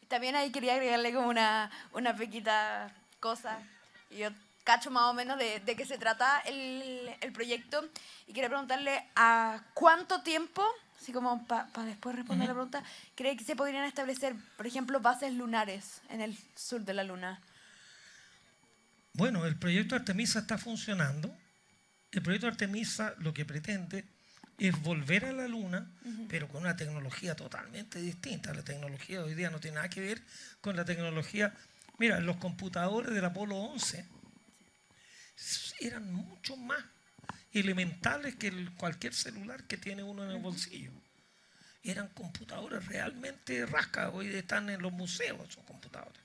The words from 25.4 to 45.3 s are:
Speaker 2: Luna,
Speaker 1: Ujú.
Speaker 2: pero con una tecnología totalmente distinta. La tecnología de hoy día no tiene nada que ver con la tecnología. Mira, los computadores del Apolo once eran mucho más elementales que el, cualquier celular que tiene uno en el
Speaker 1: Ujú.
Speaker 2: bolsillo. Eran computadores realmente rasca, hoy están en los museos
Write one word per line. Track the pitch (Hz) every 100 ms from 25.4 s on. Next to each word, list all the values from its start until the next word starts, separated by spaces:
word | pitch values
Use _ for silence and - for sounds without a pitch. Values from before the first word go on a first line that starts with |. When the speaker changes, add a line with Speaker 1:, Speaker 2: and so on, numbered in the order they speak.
| 254
Speaker 2:
Luna, | 233 185 180 - -
Speaker 1:
Ujú. | 240 220 220
Speaker 2:
pero | 165 147
con | 139
una | 175 170
tecnología | 151 151 135 - 180
totalmente | 156 139 - - - 208 175
distinta. | 175 175 277 170 -
La | 147
tecnología | 143 143 143 135 - 185
de |
hoy | 156
día | 160 180
no | 156
tiene | 156 151
nada | 180
que | 190
ver | 190 226 - - - -
con | 202 180
la |
tecnología. | 170 170 170 160 - 208 208 - - - - -
Mira, | 226 180
los | 170 175
computadores | 185 175 190 175 180 220 247
del | 214
Apolo | 175 196 208 196
once | 220 285 - - - - - - _ - - _ _ - - - - - - - - -
eran | 240 240 202
mucho | 180 180 - - 269
más | 240 285 - - _ - - - -
elementales | 214 190 185 180 151 233 294 285 -
que | 214
el, | 185 180
cualquier | - 175 156 240
celular | - 254 214 202 262
que | - 202
tiene | 202 196
uno | 202 202
en | 196
el | 185
Speaker 1:
Ujú. | 180
Speaker 2:
bolsillo. | 175 - - 135 - _ _ _ _ _ _ - -
Eran | - 190 202
computadores | - 175 - - - - 202 180
realmente | - - 247 269 277 - 247 233
rasca, | - - - -
hoy | 180 202
están | 196 185 208 208
en | 196
los | 180
museos | 180 180 - 233